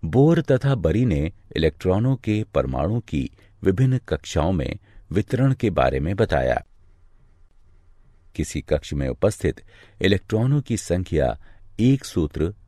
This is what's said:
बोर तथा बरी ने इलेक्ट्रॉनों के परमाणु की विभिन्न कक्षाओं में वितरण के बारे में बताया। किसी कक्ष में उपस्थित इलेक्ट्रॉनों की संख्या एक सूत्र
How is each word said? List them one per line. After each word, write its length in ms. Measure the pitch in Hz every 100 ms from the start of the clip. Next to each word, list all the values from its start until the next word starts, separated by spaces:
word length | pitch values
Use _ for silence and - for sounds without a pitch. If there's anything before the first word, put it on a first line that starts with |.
बोर 380 | - 98 147 170
तथा 320 | - 131 139
बरी 300 | 131 82 104
ने 280 | 123 78 78 - - -
इलेक्ट्रॉनों 600 | 78 - 92 92 120 135
के 280 | - 107 107
परमाणु 460 | - 65 64 78 117
की 300 | - 76 65 - _ -
विभिन्न 360 | - 92 131 131
कक्षाओं 540 | - 80 - - 76
में 260 | 92 65 - _ - -
वितरण 420 | 92 107 110 135
के 160 | 135 117
बारे 300 | 80 64 65
में 160 | 73 95
बताया। 480 | 113 76 64 62 - - - _ - _ _ _ - _ - - _ - - _ _
किसी 260 | - 80 78
कक्ष 320 | - 73 -
में 160 | 73 67
उपस्थित 540 | 64 101 - - - - - - -
इलेक्ट्रॉनों 580 | 95 98 - 110 123 143
की 160 | - 110
संख्या 640 | - 87 92 78 64 55 - - - -
एक 240 | 117 135
सूत्र 500 | - - 76 - 80 104